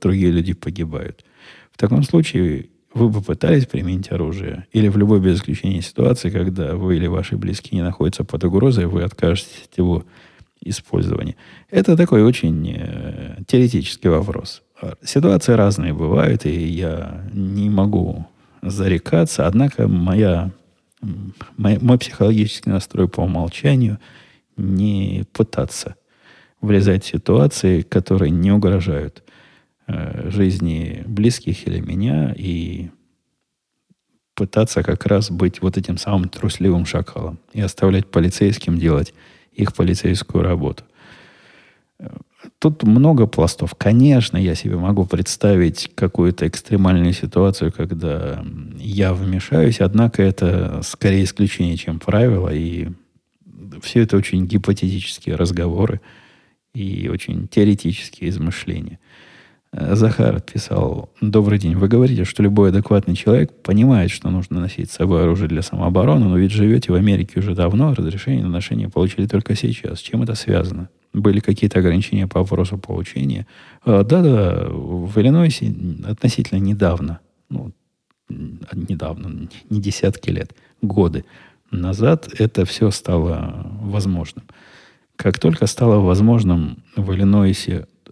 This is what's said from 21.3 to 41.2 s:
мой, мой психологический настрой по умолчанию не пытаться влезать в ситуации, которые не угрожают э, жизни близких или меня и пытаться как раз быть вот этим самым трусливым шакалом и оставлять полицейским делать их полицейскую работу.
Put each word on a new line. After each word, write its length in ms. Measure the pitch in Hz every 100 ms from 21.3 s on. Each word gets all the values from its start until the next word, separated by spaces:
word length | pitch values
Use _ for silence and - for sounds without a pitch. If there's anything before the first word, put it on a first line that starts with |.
| - - -
мой, 200 | 104 101
мой 160 | 123 123
психологический 720 | - - 101 110 104 - -
настрой 400 | 95 - - 90
по 120 | -
умолчанию 800 | 95 85 85 - 143 135 113 104 - - _ _ _ -
не 720 | 95 95 104 101 95 92 98
пытаться 600 | - 110 - - - - - _ _ _ - _ _
влезать 420 | 107 98 101 95
в 40 | -
ситуации, 760 | - - 123 104 - 92 87
которые 500 | - 92 - 95 80
не 200 | 82 95
угрожают 720 | 104 98 95 90 73 76 - _ _ _ _ _ _ -
э, 420 | - - - -
жизни 720 | 101 95 95 85 80 82 - -
близких 640 | 104 113 120 - 101 -
или 120 | 87
меня 540 | 82 90 117 143 76 -
и 520 | 92 85 85 85 85 - _ _ _ _ _ _ _ _ _ _ _ _ _ -
пытаться 480 | 98 107 110 -
как 220 | - - 95
раз 260 | 98 101
быть 300 | 87 92 -
вот 160 | 92 95
этим 200 | 90 87
самым 320 | - 98 90
трусливым 560 | - 101 - 95 87 80
шакалом 540 | 82 87 - 80 87 _
и 80 | 107
оставлять 460 | 98 - 95 95 -
полицейским 720 | - 85 - 101 104 - 85
делать 360 | 82 73 - _ - _ _
их 200 | - 98
полицейскую 680 | - 90 92 90 90 - 90
работу. 400 | 92 85 73 - - _ - -